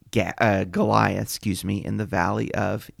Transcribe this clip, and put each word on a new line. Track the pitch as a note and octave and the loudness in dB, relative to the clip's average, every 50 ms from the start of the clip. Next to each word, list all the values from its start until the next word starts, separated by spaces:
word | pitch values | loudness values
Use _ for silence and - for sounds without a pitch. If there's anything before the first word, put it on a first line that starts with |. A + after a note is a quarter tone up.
| _ - | _ -2
Ga-, | - A2+ F2+ E2+ - | 0 0 0 0 0
uh, | - A#2 A2 G2+ F#2+ G2 | 2 4 4 4 4 0
Goliath, | F2+ F2 G2+ G#2+ G#2+ G#2+ G#2+ G#2+ G2 F#2+ F#2+ G#2+ | 0 0 0 2 4 4 4 4 4 2 -2 -4
excuse | - - - - G#2+ F#2 - F2 | -4 -6 -4 -2 -2 -2 -2 -2
me, | F#2+ G2+ G2+ - | -2 -2 -2 -2
in | - G#2 | -4 -4
the | G#2 G#2+ | -4 -4
valley | - - F2+ F2 F#2 G#2 A2 A2+ - - | -2 0 0 0 0 0 -2 -2 -2 -2
of | - G2+ G2 G2+ G#2+ - - - - | -2 -2 -2 -2 -4 -8 -12 -8 -6